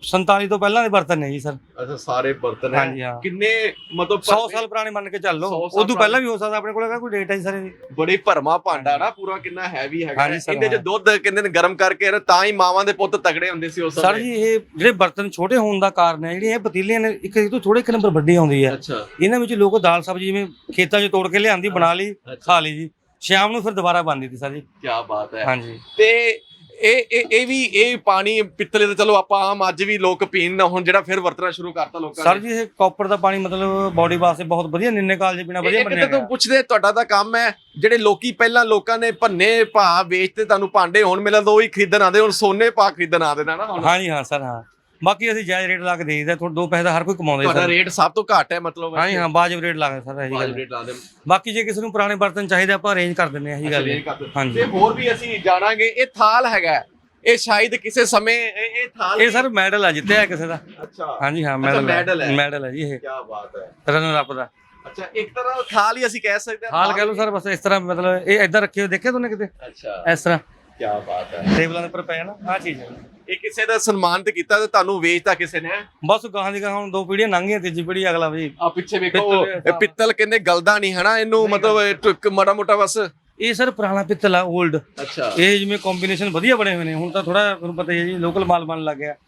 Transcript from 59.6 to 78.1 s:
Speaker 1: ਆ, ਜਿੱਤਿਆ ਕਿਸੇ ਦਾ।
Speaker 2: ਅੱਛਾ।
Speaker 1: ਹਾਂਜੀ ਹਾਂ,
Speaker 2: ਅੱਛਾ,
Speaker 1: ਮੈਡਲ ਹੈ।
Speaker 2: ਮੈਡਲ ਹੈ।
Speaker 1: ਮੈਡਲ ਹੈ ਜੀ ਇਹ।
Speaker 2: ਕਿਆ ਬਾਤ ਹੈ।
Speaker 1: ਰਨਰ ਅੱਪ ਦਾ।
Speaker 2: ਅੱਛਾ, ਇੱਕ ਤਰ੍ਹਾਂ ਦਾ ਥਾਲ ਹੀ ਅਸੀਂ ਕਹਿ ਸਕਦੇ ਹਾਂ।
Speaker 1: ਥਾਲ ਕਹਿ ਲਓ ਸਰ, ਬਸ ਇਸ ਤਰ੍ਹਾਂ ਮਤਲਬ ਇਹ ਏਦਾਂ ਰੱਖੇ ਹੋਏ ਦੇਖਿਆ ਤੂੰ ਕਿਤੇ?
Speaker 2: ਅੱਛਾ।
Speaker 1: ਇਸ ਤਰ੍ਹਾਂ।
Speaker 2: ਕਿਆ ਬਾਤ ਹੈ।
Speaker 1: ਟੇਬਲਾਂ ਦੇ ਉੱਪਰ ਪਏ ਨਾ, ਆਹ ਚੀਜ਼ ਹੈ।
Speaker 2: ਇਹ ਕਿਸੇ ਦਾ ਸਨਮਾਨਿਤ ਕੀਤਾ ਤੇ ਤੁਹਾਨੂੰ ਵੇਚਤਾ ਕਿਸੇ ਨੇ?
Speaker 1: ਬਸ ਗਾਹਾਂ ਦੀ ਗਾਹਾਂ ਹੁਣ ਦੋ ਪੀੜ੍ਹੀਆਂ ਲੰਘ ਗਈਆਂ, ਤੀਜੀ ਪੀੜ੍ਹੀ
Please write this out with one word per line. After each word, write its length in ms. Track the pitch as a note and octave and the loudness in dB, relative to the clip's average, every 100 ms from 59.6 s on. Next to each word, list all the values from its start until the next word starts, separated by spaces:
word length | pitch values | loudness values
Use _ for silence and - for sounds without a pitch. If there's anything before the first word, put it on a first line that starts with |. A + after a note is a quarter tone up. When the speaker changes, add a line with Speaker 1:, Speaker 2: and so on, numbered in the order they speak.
| F#3+ G3+ G3 | 2 2 2
Speaker 1:
ਆ, 60 | |
ਜਿੱਤਿਆ 340 | D3+ D3+ G#3 G3+ | 0 2 2 2
ਕਿਸੇ 220 | E3+ E3 | -2 -6
ਦਾ। 120 | D#3+ - - | -8 -12 -20
Speaker 2:
ਅੱਛਾ। 340 | D#3 - D#3+ B2+ | -20 -12 -10 -4
Speaker 1:
ਹਾਂਜੀ 220 | C#3 D#3 | -4 -2
ਹਾਂ, 140 | D3+ C3+ | -2 -2
Speaker 2:
ਅੱਛਾ, 100 | C3+ | 0
Speaker 1:
ਮੈਡਲ 80 | C#3 | 0
ਹੈ। 200 | C#3 E3+ | 2 0
Speaker 2:
ਮੈਡਲ 260 | F3 F3 | 0 -2
ਹੈ। 100 | C3+ | 0
Speaker 1:
ਮੈਡਲ 340 | C#3 C#3+ C#3+ C3+ | 0 0 -2 -8
ਹੈ 60 | |
ਜੀ 100 | C3 | -8
ਇਹ। 180 | D3+ C3+ | -8 -8
Speaker 2:
ਕਿਆ 220 | C3+ C3 | -10 -12
ਬਾਤ 360 | A2+ G#2+ G#2 G#2 | -12 -14 -14 -16
ਹੈ। 140 | F#2 _ - | -18 _ -2
Speaker 1:
ਰਨਰ 300 | D3 D#3+ D3+ | -2 0 -2
ਅੱਪ 140 | C3+ | -2
ਦਾ। 160 | C3 B2 _ _ _ - | -6 -10 _ _ _ -20
Speaker 2:
ਅੱਛਾ, 160 | - F#3+ A3 | -16 -10 -8
ਇੱਕ 140 | G#3+ | -8
ਤਰ੍ਹਾਂ 260 | - B3 B3+ | -6 -6 -6
ਦਾ 80 | B3+ | -4
ਥਾਲ 260 | G#3+ G#3 A#3 | 0 0 0
ਹੀ 80 | B3+ | -4
ਅਸੀਂ 160 | A3 | -2
ਕਹਿ 180 | G#3 G3+ | -2 -2
ਸਕਦੇ 280 | A#3 G#3+ A3+ | -4 -12 -6
ਹਾਂ। 40 | |
Speaker 1:
ਥਾਲ 220 | D#3+ F#3+ | 0 0
ਕਹਿ 120 | F#3+ G#3+ | 0 -2
ਲਓ 80 | |
ਸਰ, 180 | G#3 G#3+ | 0 -2
ਬਸ 160 | G3+ G3 | -2 -4
ਇਸ 120 | F#3+ | -4
ਤਰ੍ਹਾਂ 200 | G3 G3 | 0 0
ਮਤਲਬ 480 | F3+ F3 F3+ F#3 F3 | 0 -2 0 0 2
ਇਹ 120 | G3+ | 2
ਏਦਾਂ 220 | G3 F#3 | 4 2
ਰੱਖੇ 200 | G3+ - | 0 -4
ਹੋਏ 60 | G3+ | -4
ਦੇਖਿਆ 240 | F#3 A#3+ | -2 -2
ਤੂੰ 180 | B3 A#3+ | -4 -4
ਕਿਤੇ? 160 | G#3 G3 | -6 -10
Speaker 2:
ਅੱਛਾ। 580 | _ B2+ - A#2+ G2 B2 | _ -20 -16 -12 -6 -2
Speaker 1:
ਇਸ 100 | E3 | 0
ਤਰ੍ਹਾਂ। 180 | - E3 - _ _ _ | 2 -2 -2 _ _ _
Speaker 2:
ਕਿਆ 200 | A2+ G#2 | -4 -4
ਬਾਤ 340 | G2 F2+ F2+ | -4 -8 -8
ਹੈ। 240 | F2 G2 - | -6 0 2
Speaker 1:
ਟੇਬਲਾਂ 240 | E3 E3+ | 0 -2
ਦੇ 60 | E3+ | -8
ਉੱਪਰ 140 | F3 | -10
ਪਏ 220 | E3+ E3 | -8 -8
ਨਾ, 120 | F3 G3+ G3+ | -8 -12 -6
ਆਹ 100 | F#3+ | -6
ਚੀਜ਼ 200 | F3 C3+ | -6 -10
ਹੈ। 80 | A#2+ B2 - _ - | -12 -20 -20 _ -10
Speaker 2:
ਇਹ 60 | F#3+ | -8
ਕਿਸੇ 300 | G#3+ A3 A3 | -8 -4 -2
ਦਾ 120 | A3 | 0
ਸਨਮਾਨਿਤ 520 | G#3+ G3+ F3+ F3+ G3 | 0 0 0 0 -4
ਕੀਤਾ 300 | F3 E3+ G#3 | -6 0 0
ਤੇ 80 | G#3+ | 2
ਤੁਹਾਨੂੰ 340 | G#3 F#3 G3 | 2 2 0
ਵੇਚਤਾ 320 | E3+ F3 F3+ | 0 0 0
ਕਿਸੇ 280 | F3+ E3+ E3 | -2 -2 -6
ਨੇ? 80 | E3 G3 G#3 _ D#3 | -6 -10 -10 _ 0
Speaker 1:
ਬਸ 200 | G#3+ A3 | 0 0
ਗਾਹਾਂ 260 | G3+ G3 | -6 -6
ਦੀ 100 | G3+ | -4
ਗਾਹਾਂ 140 | G3+ G3+ | -6 -6
ਹੁਣ 160 | G3+ | -6
ਦੋ 140 | F#3+ F3+ | -6 -4
ਪੀੜ੍ਹੀਆਂ 240 | G3 A3 | 0 0
ਲੰਘ 180 | F3+ F#3 | 0 0
ਗਈਆਂ, 120 | G#3+ | -4
ਤੀਜੀ 240 | F3+ E3 | -4 -6
ਪੀੜ੍ਹੀ 260 | E3+ F#3 F#3+ | -6 -2 -2